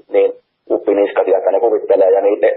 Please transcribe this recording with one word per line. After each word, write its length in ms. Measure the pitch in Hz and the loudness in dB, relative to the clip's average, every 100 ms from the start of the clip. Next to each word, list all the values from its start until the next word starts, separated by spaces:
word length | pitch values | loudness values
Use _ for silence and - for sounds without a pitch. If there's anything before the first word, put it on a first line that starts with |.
| - | -4
niin 200 | 101 98 - _ _ - | 0 0 -4 _ _ -6
uppiniskasia, 680 | 110 - 101 101 95 95 95 | -4 -2 0 0 -2 0 0
että 140 | 95 | 0
ne 80 | 95 | 0
kuvittelee, 500 | - 104 - 95 95 | 0 -2 0 2 2
ja 100 | 98 | 2
niin, 200 | 101 104 | 0 0
ne, 80 | 104 | -2